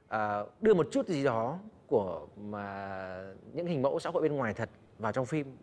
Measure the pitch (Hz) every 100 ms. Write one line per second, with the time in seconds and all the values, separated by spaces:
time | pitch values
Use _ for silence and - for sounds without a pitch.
0 | - 110 107 104 104 - 226 190 151 277
1 | 233 156 135 113 117 170 214 - - 127
2 | 95 82 - 104 104 104 101 98 98 95
3 | 95 92 95 98 107 127 175 156 135 165
4 | 156 170 156 147 117 101 113 - - -
5 | 110 117 127 156 135 127